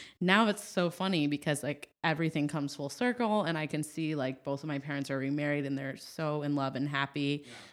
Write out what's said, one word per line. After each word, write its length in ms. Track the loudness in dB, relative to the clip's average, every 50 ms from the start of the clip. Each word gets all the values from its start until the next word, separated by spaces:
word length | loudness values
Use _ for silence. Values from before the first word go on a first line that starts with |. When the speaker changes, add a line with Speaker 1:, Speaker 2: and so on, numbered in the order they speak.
| -18 -18 -4 0
Speaker 1:
Now 260 | 4 6 6 6 6
it's 160 | 4 2 0 -6
so 260 | -4 0 0 0 0
funny 380 | 0 0 0 2 2 2 2
because, 340 | 2 0 0 0 0 0 0 0
like, 260 | -4 -4 -6 -10 -16 _ _ 2
everything 440 | 2 2 2 2 0 2 0 0
comes 260 | 0 0 -2 -4 -4 -4
full 140 | -6 -6 -6
circle 540 | -2 0 0 0 2 2 0 2 2 2 2
and 140 | 0 0
I 80 | -2 -2
can 160 | -2 -2 -2 -4
see, 320 | -4 -4 -4 -2 0 0
like, 280 | 0 0 -2 -2 -4 -4
both 180 | -4 -4 -4 -4
of 40 |
my 120 | -4 -4 -4
parents 300 | -4 -4 -4 -4 -2 -2
are 60 | -2
remarried 480 | -2 0 0 0 0 0 0 0 0 0
and 120 | -2 -4
they're 200 | -4 -4 -6 -8
so 460 | -10 -14 -12 -6 -4 -2 0 0 0 0
in 120 | 0 2
love 200 | 2 0 0 0
and 100 | -2 -2
happy. 560 | 0 2 0 0 0 0 0 0 2 0 0 -4
Speaker 2:
Yeah. 60 | -10 -16 -16 -18 -20